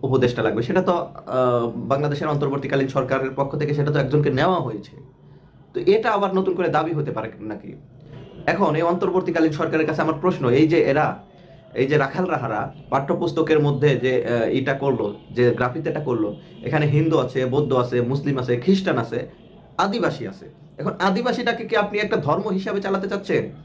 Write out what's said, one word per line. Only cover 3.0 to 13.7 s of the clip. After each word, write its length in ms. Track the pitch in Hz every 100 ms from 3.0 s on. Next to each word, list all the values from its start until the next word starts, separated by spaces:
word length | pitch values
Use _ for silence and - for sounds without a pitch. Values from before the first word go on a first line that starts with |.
| 127 135 135 135
পক্ষ 200 | 139 147
থেকে 180 | 147
সেটা 160 | 147 147
তো 80 | 143
একজনকে 320 | 127 147 147
নেওয়া 300 | 127 165 180
হয়েছে। 360 | 131 107 - - - - - - - - -
তো 60 | - -
এটা 240 | 208 226
আবার 240 | 202 196
নতুন 200 | 190 190
করে 140 | 165 170
দাবি 240 | 151 160
হতে 180 | 151 143
পারে 200 | 117 107 -
নাকি? 320 | 107 101 95 73 - - - - - - -
এখন 300 | 185 185 151
এই 60 |
অন্তর্বর্তীকালীন 680 | 170 180 190 180 180 170 160
সরকারের 340 | 147 160 156 156
কাছে 160 | 151
আমার 120 | 160 147
প্রশ্ন, 280 | 180 180 123
এই 200 | 127 156
যে 140 | 160
এরা, 360 | 135 139 139 - - - - - -
এই 120 | - 135
যে 120 | 147
রাখাল 280 | 135 175 185
রাহারা 480 | 147 120 107 139 - -
পাঠ্যপুস্তকের 680 | 135 139 151 160 156 156 156
মধ্যে 360 | 147